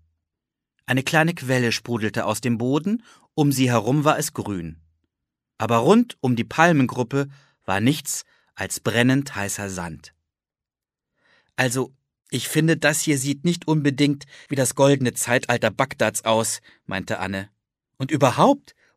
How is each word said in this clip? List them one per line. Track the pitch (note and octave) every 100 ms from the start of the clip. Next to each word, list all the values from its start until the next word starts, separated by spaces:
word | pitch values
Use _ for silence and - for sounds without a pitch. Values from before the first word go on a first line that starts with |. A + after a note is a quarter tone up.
| _ _ _ _ _ _ _ _ -
Eine | B2+
kleine | C3 D#3+ D#3+
Quelle | E3 B2 B2+ A#2+
sprudelte | - - A#2+ G#2+ G#2 F2
aus | G#2+
dem | B2 A2+
Boden, | B2 D3 D#3 A#3 - _ _
um | - C#3+
sie | C#3 B2+
herum | A#2+ G#2 D3
war | D3 C#3
es | D#3
grün. | - G2+ G2 E2 D#2+ _ _ _ _ _ _ _ _
Aber | A2 A2+
rund | B2+ A3 A#3+ -
um | C3 A#2
die |
Palmengruppe | A2+ - E3+ D#3 B2 - A#2+ C#3 C#3 - _ _
war | - F#2+
nichts | A#2 D#3 - - - _ _
als | - G2 -
brennend | A#2 A2 B2 C3+ C#3+
heißer | G2 G2+ - G2+
Sand. | F2+ E2+ D2+ - _ _ _ _ _ _ _ _ _ _ _ _ _ _ -
„Also, | C3 B2+ B2+ _ _ _ _
ich | C3 -
finde, | D#3+ D#3+ D#3+
das | D3 D3+
hier | - C#3
sieht | C#3 C#3+
nicht | D#3+ F3 -
unbedingt | D#3 C#3+ C3 C#3+ C#3+ - - -
wie | C3+
das | B2+
goldene | - C#3 C#3 B2
Zeitalter | - - B2 - A#2+ A2
Bagdads | G#2+ C3+ - A2 -
aus“, | A2+ A2+ A2 - - _
meinte | - F#2+ F#2 G2
Anne. | F#2+ G2 G2+ _ _ _ _ _
„Und | C3+
überhaupt, | D3+ C3 A#2 G3+ C#4 - _ _